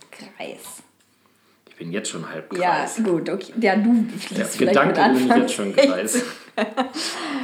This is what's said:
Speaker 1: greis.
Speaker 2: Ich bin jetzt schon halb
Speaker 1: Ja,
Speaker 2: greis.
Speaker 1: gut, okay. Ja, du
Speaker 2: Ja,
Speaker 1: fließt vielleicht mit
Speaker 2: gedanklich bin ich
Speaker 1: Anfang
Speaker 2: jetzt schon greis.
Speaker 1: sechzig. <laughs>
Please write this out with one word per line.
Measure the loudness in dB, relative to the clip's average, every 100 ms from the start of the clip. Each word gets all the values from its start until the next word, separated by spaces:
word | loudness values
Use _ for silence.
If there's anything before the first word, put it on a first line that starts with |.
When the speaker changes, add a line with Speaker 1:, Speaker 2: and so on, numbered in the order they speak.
| -20
Speaker 1:
greis. | -20 -20 -16 -14 -14 -18 -20 -20 _ _ _ _ _ _ _ _
Speaker 2:
Ich | -16
bin | -8
jetzt | -8 -8
schon | -10 -10
halb | -12 -8 -2
Speaker 1:
Ja, | 0 0
Speaker 2:
greis. | -2 -2
Speaker 1:
gut, | 0 0 -2
okay. | -6 -6 0
Ja, | 2
du | 4 4
Speaker 2:
Ja, | 4 2 -6
Speaker 1:
fließt | -8 -6 -4 0
vielleicht |
mit | 2
Speaker 2:
gedanklich | 4 4 4
bin | 4 4
ich | 4
Speaker 1:
Anfang | 4
Speaker 2:
jetzt | 2
schon | -2 0
greis. | 4 4 2 -2
Speaker 1:
sechzig. | -2 -4 -8 -10 -6
<laughs> | -4 -2 -4 -6 -8 -8 -6 -6